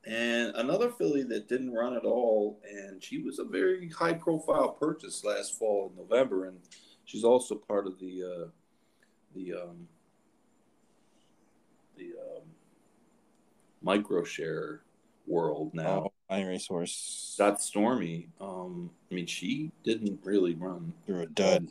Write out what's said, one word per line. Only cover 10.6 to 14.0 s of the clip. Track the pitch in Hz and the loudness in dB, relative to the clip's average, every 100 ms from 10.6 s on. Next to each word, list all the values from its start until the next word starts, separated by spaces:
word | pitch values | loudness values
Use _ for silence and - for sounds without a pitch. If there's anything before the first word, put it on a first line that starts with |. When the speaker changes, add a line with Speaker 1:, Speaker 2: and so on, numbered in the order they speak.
| _ _ _ _ _ _ _ _ _ _ _ _ _ - | _ _ _ _ _ _ _ _ _ _ _ _ _ -18
Speaker 1:
the, | - | -14
um, | - - - - - _ _ _ _ _ _ _ _ _ _ _ _ | -12 -12 -12 -16 -20 _ _ _ _ _ _ _ _ _ _ _ _
micro | 87 101 | 2 2